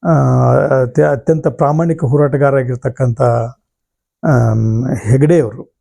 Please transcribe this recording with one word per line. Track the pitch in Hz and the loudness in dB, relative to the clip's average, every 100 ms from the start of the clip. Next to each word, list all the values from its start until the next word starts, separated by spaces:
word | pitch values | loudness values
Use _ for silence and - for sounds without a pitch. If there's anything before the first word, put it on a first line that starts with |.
ಆ, | 180 160 131 127 123 127 143 135 | 0 0 2 2 2 2 2 0
ಅತ್ಯ-, | 127 139 151 | 0 0 0
ಅತ್ಯಂತ | 143 - 160 147 | 0 -2 -2 -2
ಪ್ರಾಮಾಣಿಕ | 127 143 151 170 160 | -2 -2 0 -2 -2
ಹೋರಾಟಗಾರ | 135 147 147 135 143 135 | -2 0 0 0 0 0
ಆಗಿರ್ತಕ್ಕಂಥ, | 127 123 131 127 127 117 123 117 117 - _ _ _ _ _ _ | -2 -6 -8 -4 -4 0 0 0 -4 -10 _ _ _ _ _ _
ಆಮ್, | 170 131 113 113 113 110 131 131 | 0 2 2 0 0 -2 -2 -4
ಹೆಗಡೆ | 110 131 151 170 | 0 2 4 2
ಅವರು | 120 117 - _ | 0 -6 -20 _